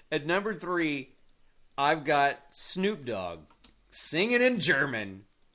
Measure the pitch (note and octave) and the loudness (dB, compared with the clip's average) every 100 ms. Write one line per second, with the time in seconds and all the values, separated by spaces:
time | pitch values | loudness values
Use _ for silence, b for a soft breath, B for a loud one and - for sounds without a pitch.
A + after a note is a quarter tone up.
0 | b D#3+ C#3+ F#3 G#3 F3+ F3 F3 D#3+ C#3+ | b -4 0 -2 -2 -6 -4 -2 0 -2
1 | B2+ _ _ _ _ _ _ - C#3+ D#3+ | -8 _ _ _ _ _ _ 0 2 2
2 | C#3+ D3 C#3 - - - - F#3 G3 G3 | 2 4 4 2 -8 -12 -6 0 0 0
3 | B2 G#2 F2+ E2 D2+ _ - _ _ - | -4 -6 -6 -10 -16 _ -20 _ _ -12
4 | - D3+ A3 B3 B3+ A#3+ D3 C#3 C#3+ A#2 | -4 0 2 4 4 4 2 2 2 -2
5 | G2+ F#2+ G2 _ _ | -6 -10 -18 _ _